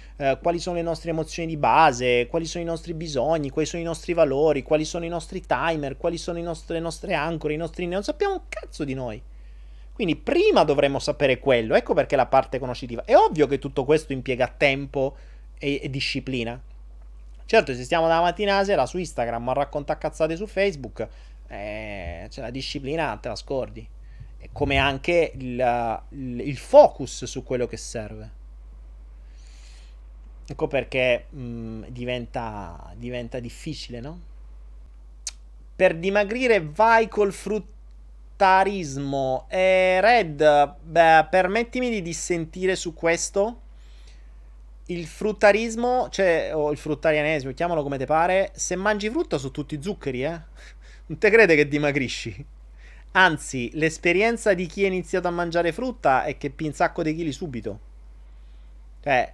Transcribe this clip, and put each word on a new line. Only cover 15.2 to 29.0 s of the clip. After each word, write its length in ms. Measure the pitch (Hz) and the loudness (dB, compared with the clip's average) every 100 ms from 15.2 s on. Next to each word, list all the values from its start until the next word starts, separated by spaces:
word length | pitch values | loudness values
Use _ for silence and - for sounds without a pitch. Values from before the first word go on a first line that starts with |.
| - - - - | -18 -20 -20 -8
e, 220 | 143 143 | -4 -4
e 80 | 143 | -4
disciplina. 720 | 135 - 135 131 127 113 123 - - - - - - - - - | -6 -6 -6 -6 -6 -6 -8 -14 -20 -20 -20 -20 -20 -20 -18 2
Certo, 280 | 226 143 123 | 2 4 -2
se 80 | |
stiamo 240 | 127 170 165 | 0 2 4
dalla 140 | 165 | 4
mattina 340 | 175 175 202 196 | 2 0 0 2
alla 100 | 196 | 2
sera 220 | 175 123 | 2 2
su 100 | 185 | -2
Instagram 520 | 170 - 117 117 120 | -6 -4 -4 -4 -2
a 40 | |
raccontare 460 | 131 143 147 143 151 | -2 -2 -4 -4 -4
cazzate 360 | 156 - 160 165 | -4 -2 -2 -2
su 120 | 214 | -6
Facebook, 600 | 185 202 151 113 - 107 - - - - | 0 0 -2 -10 -10 -10 -12 -20 -20 -14
eh, 800 | 113 104 107 107 101 85 85 - | -10 -8 -8 -10 -10 -10 -10 -12
cioè 120 | - | -12
la 60 | 120 | -10
disciplina 640 | 131 - 143 127 165 147 104 | -10 -8 -8 -6 -4 -4 -6
te 100 | 127 | -8
la 80 | 104 | -10
scordi. 520 | - 135 107 110 113 - - - - - | -6 -6 -6 -10 -18 -18 -20 -18 -18 -18
E 100 | - | -12
come 260 | - 143 139 | -4 0 2
anche 540 | 135 135 - 170 156 135 | 2 0 0 2 2 -4
il, 640 | 127 120 123 120 117 110 - | -8 -2 0 0 -2 -6 -8
il, 300 | 143 131 120 | -12 -10 -8
il 180 | 131 135 | -8 -8
focus 680 | - 285 277 - 131 - 123 | 6 10 10 6 -10 -10 -10
su 180 | 131 | -10
quello 240 | - 127 117 | -6 -4 -4
che 100 | - | -6
serve. 540 | - 117 104 107 110 - - - - - - - | -10 -10 -12 -14 -16 -18 -20 -20 -20 -20 -20 -20